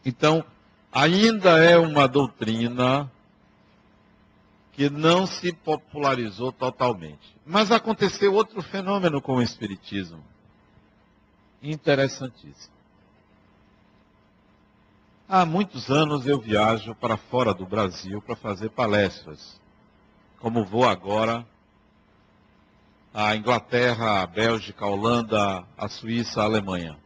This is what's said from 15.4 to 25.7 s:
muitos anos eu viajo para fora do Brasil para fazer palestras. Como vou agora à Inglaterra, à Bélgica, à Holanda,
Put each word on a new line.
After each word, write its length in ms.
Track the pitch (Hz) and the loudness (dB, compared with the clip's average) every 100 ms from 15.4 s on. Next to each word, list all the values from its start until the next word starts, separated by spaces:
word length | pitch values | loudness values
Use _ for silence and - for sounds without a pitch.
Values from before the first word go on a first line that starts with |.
| 170 | 2
muitos 440 | 170 196 131 113 | 0 -4 -6 -2
anos 360 | 143 151 147 127 | 0 2 -2 -2
eu 140 | 107 | -2
viajo 560 | 110 104 107 113 110 113 | 0 2 2 0 -6 -8
para 220 | 120 107 | -4 -4
fora 360 | - 123 117 | -2 0 0
do 120 | 92 92 | -2 -4
Brasil 560 | 107 98 87 95 104 | -2 -4 -6 -12 -12
para 160 | - 117 | -12 -12
fazer 320 | 110 95 110 | -10 -8 -8
palestras. 920 | - 113 104 98 - 80 76 - - _ _ _ _ _ _ _ _ | -4 0 2 0 -4 -20 -20 -20 -20 _ _ _ _ _ _ _ _
Como 240 | 117 117 | -4 -4
vou 240 | 98 110 123 | -2 2 2
agora 580 | 92 95 107 113 117 117 _ _ _ _ _ _ _ _ _ _ _ _ _ _ _ _ | 2 -2 -2 -2 -4 -10 _ _ _ _ _ _ _ _ _ _ _ _ _ _ _ _
à 220 | 107 107 107 | -2 -2 0
Inglaterra, 840 | 107 117 - 123 123 113 113 101 | 0 -2 0 0 0 0 -2 -2
à 40 | 90 | -2
Bélgica, 600 | 104 113 113 101 - 101 | -2 -2 -2 -6 -8 -6
à 20 | |
Holanda, 800 | 98 113 120 113 110 101 92 90 | -2 0 -2 0 0 0 -4 -12